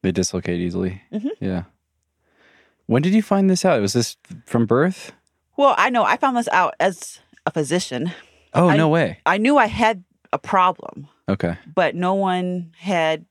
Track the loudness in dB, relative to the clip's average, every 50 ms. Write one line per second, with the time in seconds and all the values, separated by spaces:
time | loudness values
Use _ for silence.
0 | -2 -2 0 0 -2 -2 -2 -4 -4 -4 -4 -2 -4 -4 -4 -4 -4 -4 -6 -8
1 | _ _ -8 -6 -6 -6 -8 _ -6 -6 -6 -6 -8 -10 _ _ _ _ _ _
2 | _ _ _ _ _ _ _ _ _ _ _ _ _ _ _ _ _ 0 0 2
3 | 2 4 2 2 2 2 0 2 4 2 2 2 2 2 2 2 0 0 0 0
4 | -2 -2 -6 _ _ _ -20 -20 -18 -4 0 0 2 2 2 2 2 0 -2 -6
5 | -14 -20 -20 _ _ _ _ _ _ _ _ 2 2 2 4 4 0 2 2 2
6 | 2 2 0 0 0 0 0 0 -2 0 0 0 0 0 0 _ 0 0 0 -2
7 | -14 -18 -18 -20 _ _ _ _ _ -6 -4 -2 -2 -2 -2 -2 -2 -4 -6 -4
8 | -4 -6 -6 -10 -20 _ _ _ _ _ 0 2 4 4 4 4 4 4 2 2
9 | 0 0 -4 -4 _ 0 0 2 2 2 4 4 4 2 2 0 0 0 0 -2
10 | -8 _ _ _ _ _ -6 -6 _ -2 0 2 2 2 0 _ -10 -16 -16 -16
11 | -20 -20 _ _ _ -6 -4 -2 -2 -4 -4 -6 -12 -6 -2 0 0 0 0 -2
12 | -2 -2 0 0 0 -2 -2 -2 -2 -4 -6 -6 -8 -10 _ _ -6 -4 -2 0
13 | 0 0 -2 -4 -6 _